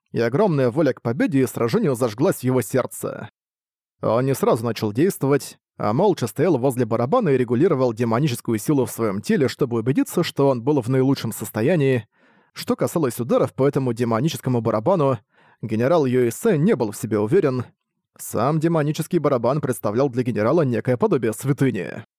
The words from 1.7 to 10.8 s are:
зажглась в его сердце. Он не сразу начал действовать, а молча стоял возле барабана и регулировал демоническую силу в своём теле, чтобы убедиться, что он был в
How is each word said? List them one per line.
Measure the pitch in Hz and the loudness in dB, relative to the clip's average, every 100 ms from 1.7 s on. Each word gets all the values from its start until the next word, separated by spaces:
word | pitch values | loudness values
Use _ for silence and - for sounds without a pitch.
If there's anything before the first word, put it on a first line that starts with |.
| 196 175 | 0 0
зажглась | 117 123 107 180 - | 0 -2 0 0 0
в | |
его | 123 127 | 0 0
сердце. | - 127 - - - - - _ _ _ _ _ _ _ | 0 -2 -2 -6 -8 -8 -14 _ _ _ _ _ _ _
Он | 113 113 135 | -2 0 0
не | |
сразу | 135 220 135 | 0 0 0
начал | 120 110 110 | -2 -4 -4
действовать, | 107 190 - 135 143 - - _ - | 0 0 0 0 0 -2 -16 _ -6
а | 104 | -2
молча | 123 202 165 123 | 2 2 0 -4
стоял | - 175 143 | 0 2 2
возле | 135 123 | 0 0
барабана | 110 113 123 247 185 | -2 0 0 2 2
и | 131 | 2
регулировал | 120 120 180 139 127 | 2 2 2 2 0
демоническую | 110 120 113 156 120 - 110 | 0 0 0 0 -2 -2 -2
силу | - 143 | 0 0
в | 113 | 0
своём | - 113 95 | -2 -4 -2
теле, | - 214 127 | -2 0 0
чтобы | - 135 117 | 0 -2 0
убедиться, | 113 143 135 143 | 0 0 -2 -2
что | 127 - 139 | -2 0 2
он | 123 | 2
был | 120 | 0
в | 147 | 0